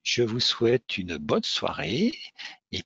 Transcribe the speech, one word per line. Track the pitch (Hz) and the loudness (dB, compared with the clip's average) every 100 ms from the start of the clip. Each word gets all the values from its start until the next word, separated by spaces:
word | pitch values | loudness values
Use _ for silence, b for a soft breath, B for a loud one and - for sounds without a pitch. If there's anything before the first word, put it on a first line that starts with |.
je | - - | -2 2
vous | 117 117 | 2 2
souhaite | - - 117 123 - - | 0 2 4 4 0 -6
une | 90 78 | -4 -6
bonne | 76 190 | 0 0
soirée | - - - - 151 139 226 - - B B B _ | 2 -2 -2 -4 -2 2 2 0 -10 B B B _
et | 92 | -10